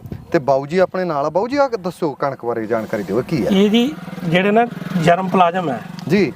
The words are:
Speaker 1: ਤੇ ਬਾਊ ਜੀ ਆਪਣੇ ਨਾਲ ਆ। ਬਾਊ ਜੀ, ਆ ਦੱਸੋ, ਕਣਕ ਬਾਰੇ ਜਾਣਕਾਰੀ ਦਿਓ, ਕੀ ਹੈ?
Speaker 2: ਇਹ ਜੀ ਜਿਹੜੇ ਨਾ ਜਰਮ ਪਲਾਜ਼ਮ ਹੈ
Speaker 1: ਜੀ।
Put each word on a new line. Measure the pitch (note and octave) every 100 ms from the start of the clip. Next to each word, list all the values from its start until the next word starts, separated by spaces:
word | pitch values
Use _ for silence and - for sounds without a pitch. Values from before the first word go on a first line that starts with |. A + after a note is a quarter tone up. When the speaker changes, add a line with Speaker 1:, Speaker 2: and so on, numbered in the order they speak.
| - - -
Speaker 1:
ਤੇ | E3+
ਬਾਊ | C#3 C3+ C#3
ਜੀ | F3+
ਆਪਣੇ | F3 F#3 F3+
ਨਾਲ | D3 D3
ਆ। |
ਬਾਊ | D#3+ A#3
ਜੀ, | C#4+
ਆ | C4+
ਦੱਸੋ, | A3+ F3 - E3
ਕਣਕ | B2 C#3+ C3 A#2+
ਬਾਰੇ | A#2 G#2+
ਜਾਣਕਾਰੀ | A2+ G#2+ A2
ਦਿਓ, | F#2+ G2+
ਕੀ | C3 D3+ F#2
ਹੈ? |
Speaker 2:
ਇਹ | G3 G#3
ਜੀ | A3+ B3 D#4+ - -
ਜਿਹੜੇ | F3 F3 G3
ਨਾ | G#3+ A#3 - - F3+
ਜਰਮ | D#3+ F3 F#3+
ਪਲਾਜ਼ਮ | F#3+ F3 F#3 E3
ਹੈ | A#2 - - -
Speaker 1:
ਜੀ। | G3 D3+